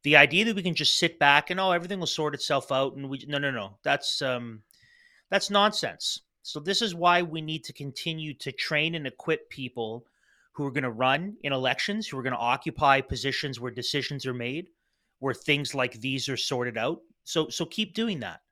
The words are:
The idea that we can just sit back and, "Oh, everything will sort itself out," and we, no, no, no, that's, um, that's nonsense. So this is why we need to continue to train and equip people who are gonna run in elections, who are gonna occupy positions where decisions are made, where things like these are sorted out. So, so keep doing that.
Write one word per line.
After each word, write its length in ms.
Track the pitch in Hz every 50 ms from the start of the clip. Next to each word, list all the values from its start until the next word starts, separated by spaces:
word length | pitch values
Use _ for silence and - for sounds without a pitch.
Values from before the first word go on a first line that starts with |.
| -
The 140 | 147 151
idea 280 | 147 143 143 147 185 220
that 100 | 233 214
we 80 | 202 170
can 120 | 180 156
just 220 | - 147 - -
sit 220 | - 175 160 165 -
back 300 | 156 143 143 147 151 -
and, 100 | 180 185
"Oh, 120 | 190 190
everything 280 | 175 175 170 180 202 190
will 80 | 170
sort 280 | 147 - - 156 151 143
itself 360 | 139 - - 147 139 - -
out," 240 | 139 131 135 135 -
and 140 | 139 139 135
we, 140 | 139 135 -
no, 100 | 143 147
no, 140 | 139 143 139
no, 260 | 131 117 101 98 101 _ _
that's, 380 | 139 143 143 - - - -
um, 420 | 143 131 127 120 120 117 113 107 _ _ - _ _ _ _ _ _ _ _ _ _ _
that's 200 | 190 196 - -
nonsense. 720 | 202 202 202 214 208 - - 117 87 - - - - - _ _ _ _ _
So 160 | - - 151
this 220 | 147 175 196 196
is 120 | 233 214 170
why 300 | 170 175 175 175 175 175
we 180 | 165 156 160
need 220 | 156 156 160 156 -
to 80 | - -
continue 600 | - 143 139 127 - - 170 160 160 156 156 139
to 160 | _ - 139
train 440 | 127 - - - 160 147 151 165 165
and 120 | 160 147
equip 420 | 131 - - - 170 160 151 - _
people 560 | - - 131 123 _ 120 117 110 110 120 117 _ _ _ _ _ _ _ _ _ _
who 100 | - 147
are 60 | 139
gonna 200 | 120 147 135 123
run 460 | 113 110 127 131 135 151 180 202 208 -
in 100 | - 143
elections, 560 | 139 131 131 127 127 - - - 202 220 208
who 100 | - -
are 60 | 131 120
gonna 140 | 131 127
occupy 640 | - 117 120 127 139 - 160 151 - 151 139 135 135
positions 580 | 131 - 139 117 107 139 127 - - 143 131 113
where 120 | 120 127
decisions 540 | 110 - 117 - - 143 127 - 143 135 -
are 80 | - 123
made, 360 | 123 120 120 135 160 180 _ _ _ _ _ _ _ _ _ _ _
where 140 | 131 135 131
things 400 | - - 156 147 143 143 - -
like 260 | 139 127 123 123 110
these 300 | 113 135 135 135 - -
are 80 | 131
sorted 400 | 110 - - 143 123 123 123 110
out. 240 | 113 113 139 170 - _ _ _ _ _
So, 260 | - - 165 156 156
so 160 | - - 170
keep 280 | 165 - - 214 214 -
doing 260 | 220 226 233 196 143
that. 220 | 110 92 82 - _ _